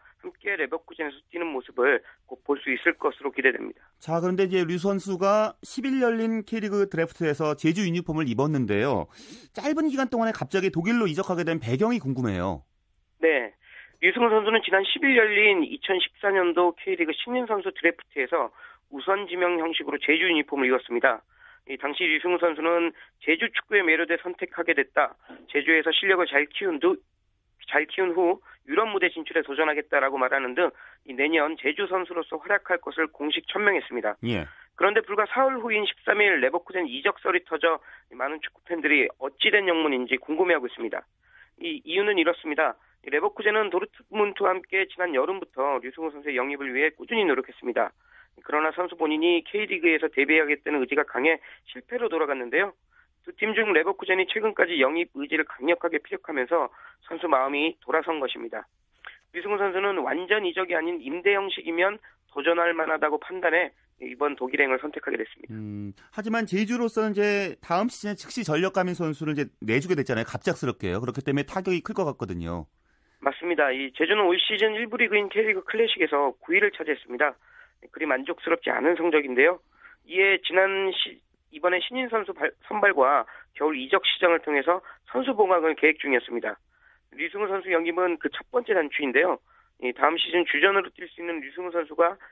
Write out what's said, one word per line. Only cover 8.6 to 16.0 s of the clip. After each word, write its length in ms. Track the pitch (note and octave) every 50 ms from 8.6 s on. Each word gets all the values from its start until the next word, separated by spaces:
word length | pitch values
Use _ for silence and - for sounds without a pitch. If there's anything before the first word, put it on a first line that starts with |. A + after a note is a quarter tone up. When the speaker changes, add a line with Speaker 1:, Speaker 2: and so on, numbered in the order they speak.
| B2 G2 G#2 G2+ A#2 C#3+ A#2+ F#2 D2 - - - - - - - - - -
Speaker 2:
짧은 340 | D#4 C4 D4 D4+ D#4+ D#4 D4+
기간 200 | C4 C4+ C4 -
동안에 240 | B3+ A#3 A3+ A3+
갑자기 380 | G#3+ - - - F#3 F#3+ F#3 F#3
독일로 360 | D#3 E3 E3 A3 A#3+ A#3+ A3
이적하게 380 | F3 D3+ F3+ F#3 F3+ F3+ E3+ E3
된 140 | E3 D#3+ D3
배경이 400 | A2+ A2+ B2+ C3+ G#3+ A3+ B3 G#3+
궁금해요. 640 | C3+ C3+ C3 C3 B2 G#2+ F#2+ F2+ F2+ G2 E2 C#2 - _ _ _ _ _ _ _ _ _ _ _
Speaker 1:
네, 360 | E3 D#3+ D3+ C3 A#2 G2+ - _ _ - - - - - _ _
류승우 260 | E3+ F3+ - A#3+ A#3+ A#3
선수는 320 | G#3+ A3 G3+ A3 A3+ A3
지난 220 | - - F#3+ F#3+ G3
십 180 | - - -
일 140 | D4 C4+ C4
열린 480 | A#3 A3 G#3+ G#3 G3+ G#3+ G#3 G3 F3 C#3+
이천십사년도 1120 | - - - - - F#3+ F3